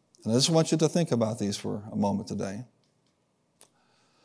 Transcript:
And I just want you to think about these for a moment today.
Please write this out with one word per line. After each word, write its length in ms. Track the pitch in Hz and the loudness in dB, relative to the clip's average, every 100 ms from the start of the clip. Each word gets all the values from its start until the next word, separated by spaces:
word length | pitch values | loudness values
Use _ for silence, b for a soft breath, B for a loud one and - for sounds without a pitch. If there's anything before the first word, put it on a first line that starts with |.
| _ _ | _ _
And 100 | 107 | 0
I 40 | 120 | 2
just 120 | 139 | 4
want 220 | 160 160 | 4 4
you 60 | 160 | 2
to 100 | 156 | 2
think 220 | 175 165 | 2 0
about 280 | 117 110 117 | 0 0 0
these 180 | 101 104 | -4 -4
for 260 | 104 101 104 | -6 -8 -6
a 40 | 107 | -2
moment 320 | 101 101 - | 0 -2 -4
today. 380 | 101 98 101 123 _ _ _ _ _ _ _ _ _ - _ _ _ _ _ | -6 -6 -8 -14 _ _ _ _ _ _ _ _ _ -20 _ _ _ _ _